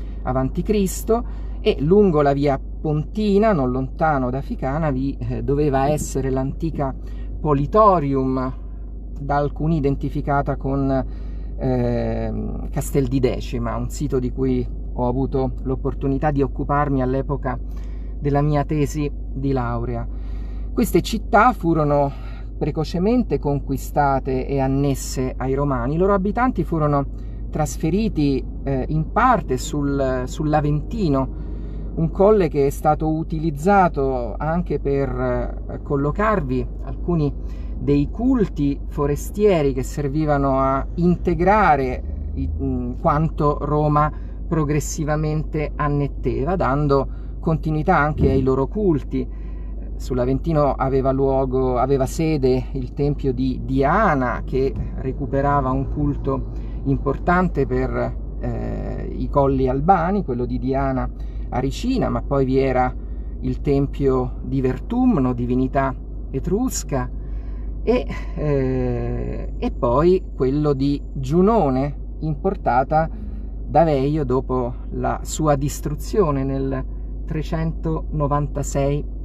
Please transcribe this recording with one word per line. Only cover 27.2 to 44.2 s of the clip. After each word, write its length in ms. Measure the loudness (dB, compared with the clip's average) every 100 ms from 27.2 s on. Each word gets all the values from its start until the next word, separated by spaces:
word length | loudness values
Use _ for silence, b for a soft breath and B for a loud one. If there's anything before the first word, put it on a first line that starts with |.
| B B B
trasferiti, 920 | -4 -4 -2 0 0 0 2 2 0 -4 -6
eh, 240 | -4 -2 -2
in 240 | -2 0
parte 440 | 2 4 2 0 -4
sul, 680 | -2 -2 0 0 0 -2
sull'Aventino, 1200 | -4 -2 0 2 2 0 -2 -2 2 2 0 B B B B B B -2
un 140 | -2
colle 380 | 4 6 6 4
che 180 | 2 0
è 40 |
stato 400 | 2 0 2 0
utilizzato 1200 | -2 -2 -2 -2 0 4 6 4 2 0 0 -4 -4
anche 420 | -2 -2 0 -2
per, 300 | 0 0 0 0 0 0 -2 -6 -8
eh, 140 | -8
collocarvi 840 | -2 0 0 0 2 2 0 -2 -2 -6
alcuni 480 | -8 -6 0 2 0 -2 B B B B
dei 300 | 2 2 2
culti 680 | 0 2 2 2 0 -2 -2 -4
forestieri 840 | -2 -2 -2 -4 2 4 4 2
che 100 | 0
servivano 760 | -4 -4 -2 0 2 2 4 2
a 280 | 2 0 -2
integrare 1080 | 2 2 4 0 2 4 6 6 4 2 -2 -6 -6 -4
i, 140 | -4 -2
mm, 440 | -2 -2 -2 -4 0
quanto 580 | 2 2 2 2 0 2
Roma 520 | 0 2 4 4 2 B